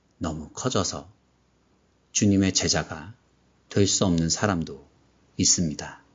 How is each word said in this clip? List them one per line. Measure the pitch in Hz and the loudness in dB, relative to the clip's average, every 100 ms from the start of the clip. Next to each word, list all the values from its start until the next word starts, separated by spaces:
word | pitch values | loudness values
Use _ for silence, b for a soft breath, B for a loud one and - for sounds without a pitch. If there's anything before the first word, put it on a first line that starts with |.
| _ - | _ -8
너무 | 87 78 76 | -8 -6 -10
커져서 | - 127 113 92 76 78 - _ _ _ _ _ _ _ _ _ | -6 -2 0 -2 -4 -12 -20 _ _ _ _ _ _ _ _ _
주님의 | - 104 98 95 | 0 4 4 4
제자가 | 92 85 82 - 78 85 - _ _ _ _ - | 2 0 0 -2 -8 -14 -18 _ _ _ _ -4
될 | - 98 | 0 2
수 | - | 2
없는 | 101 85 82 | 2 2 2
사람도 | - 107 87 80 67 - _ _ _ _ - | 0 0 0 -4 -10 -18 _ _ _ _ -2
있습니다. | 90 - 82 71 - - _ | 2 2 0 -4 -10 -14 _